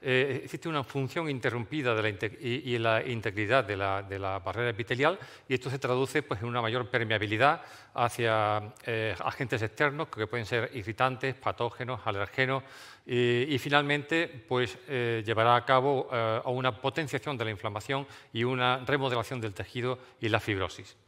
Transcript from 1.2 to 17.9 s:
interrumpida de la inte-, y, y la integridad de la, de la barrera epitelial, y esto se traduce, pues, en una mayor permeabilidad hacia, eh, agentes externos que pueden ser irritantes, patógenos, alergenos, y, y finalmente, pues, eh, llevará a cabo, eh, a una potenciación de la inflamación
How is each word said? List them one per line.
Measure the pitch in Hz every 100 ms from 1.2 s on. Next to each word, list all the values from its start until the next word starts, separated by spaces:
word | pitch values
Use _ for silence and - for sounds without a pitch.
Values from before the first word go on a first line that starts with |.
| 160
interrumpida | 135 123 117 110 156 127
de | 110
la | 107
inte-, | 101 110 92
y, | 120 120 127
y | 120
la | 113 110 -
integridad | 120 110 98 101 131
de | 107 101
la, | 98 98
de | 101 98
la | 98 95
barrera | 95 95 120
epitelial, | 107 113 123 143 190 - - -
y |
esto | 131 -
se | 135
traduce, | 127 127 135 156
pues, | 143 117
en | 117
una | 120
mayor | 113 123 117
permeabilidad | 123 113 107 104 107 139 160 - - -
hacia, | - 120 - 117 110 107 107 104 -
eh, | - 113 110 95
agentes | - - 127 127
externos | 107 - 147 143 160
que | - 107
pueden | 120 107
ser | 120 113
irritantes, | 127 101 110 131 127 131 131
patógenos, | - 98 120 - 120 127
alergenos, | 113 98 101 - 131 135 131 - - - -
y, | 123 120 120
y | 135 139
finalmente, | 147 143 143 143 139 165 170
pues, | 127 - 127 123 - -
eh, | 135 120 113
llevará | 107 110 113 120
a |
cabo, | 120 131 131 135 -
eh, | 123 113 110
a | 131
una | 127 127 110
potenciación | 135 135 151 139 - 135
de | 113
la |
inflamación | 104 110 104 -